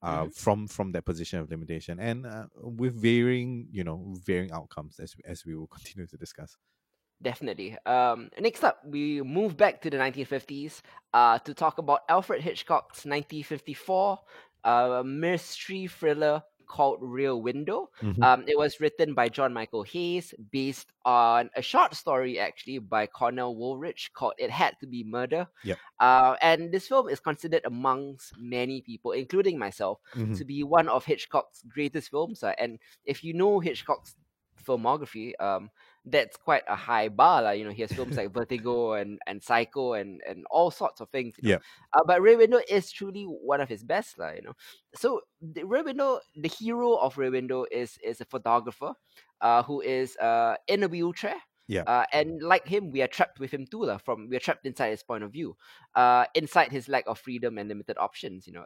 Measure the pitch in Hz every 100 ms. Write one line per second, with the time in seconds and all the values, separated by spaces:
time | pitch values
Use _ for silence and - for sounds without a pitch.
0 | 85 80 78 - - 104 107 - 95 87
1 | - 82 85 90 76 82 80 80 - 85
2 | 113 120 123 110 113 - 123 117 127 117
3 | 113 120 123 123 123 120 117 98 85 82
4 | 98 92 90 90 92 82 82 - 76 -
5 | 80 - - 85 82 80 80 - - 98
6 | 85 76 82 - 78 _ _ _ _ _
7 | _ _ 127 120 127 98 98 110 - 123
8 | 123 117 117 - 226 226 254 - 147 143
9 | 147 147 131 165 214 143 196 - 160 139
10 | 131 127 127 135 - 139 151 - - -
11 | _ 120 120 113 - 143 156 - 147 143
12 | - 175 185 196 160 - - 160 - -
13 | 143 143 143 156 143 147 - 135 - 190
14 | 202 190 _ - - _ 113 120 127 123
15 | 131 143 165 175 - - - 190 185 -
16 | 156 147 151 151 - _ - - 143 -
17 | 127 127 139 123 117 135 151 220 - -
18 | 107 95 127 127 135 147 147 - 151 -
19 | 156 127 120 139 135 120 110 113 98 175
20 | 175 175 165 - 107 135 135 131 - _
21 | 127 120 117 117 117 - 127 277 349 -
22 | - 131 127 113 92 - - 131 101 110
23 | 104 - 120 123 123 113 123 131 165 -
24 | - - 120 - 117 120 165 - 131 120
25 | 107 120 127 156 175 _ 104 90 - -
26 | 123 127 127 127 165 165 170 185 - 262
27 | 220 139 160 151 165 160 120 120 131 131
28 | 139 135 - - 120 123 127 135 120 113
29 | 120 120 131 185 196 160 101 - 98 107
30 | _ 127 110 98 131 143 143 170 160 127
31 | 160 147 - 143 - - 120 147 143 151
32 | - 143 170 226 104 - 120 113 _ _
33 | - 139 165 165 196 202 165 120 - 143
34 | - - _ _ _ _ - 123 117 151
35 | 139 110 117 - 98 95 104 _ _ _
36 | - 147 113 - - 147 - 98 - 117
37 | 110 104 160 156 110 104 107 104 107 -
38 | 127 131 101 107 117 123 120 120 117 107
39 | 101 104 - 98 - 117 113 143 127 110
40 | 98 90 - 90 - 156 175 - 190 -
41 | 110 135 120 - 117 90 - - _ 151
42 | 165 180 202 233 220 240 - 196 - -
43 | 196 196 196 151 120 143 131 107 120 180
44 | 226 - 80 82 - - - - _ -
45 | 233 240 - _ 160 160 185 254 320 247
46 | 269 254 - 151 160 - 220 240 240 226
47 | 131 139 131 127 127 127 123 120 120 -
48 | 110 113 - 127 113 120 117 - 143 -
49 | _ _ _ - 117 120 139 143 120 131
50 | 127 - 117 117 117 107 - 202 190 170
51 | 170 170 226 370 - _ - 95 82 123
52 | - 151 151 165 165 185 - 202 185 135
53 | 127 - 180 - 135 143 131 214 170 98
54 | - 110 110 123 - 151 135 127 120 107
55 | - 113 104 139 135 - - - _ -
56 | 123 123 123 160 151 180 127 135 120 131
57 | 107 110 - 123 117 110 104 104 101 -
58 | 101 - - 95 92 87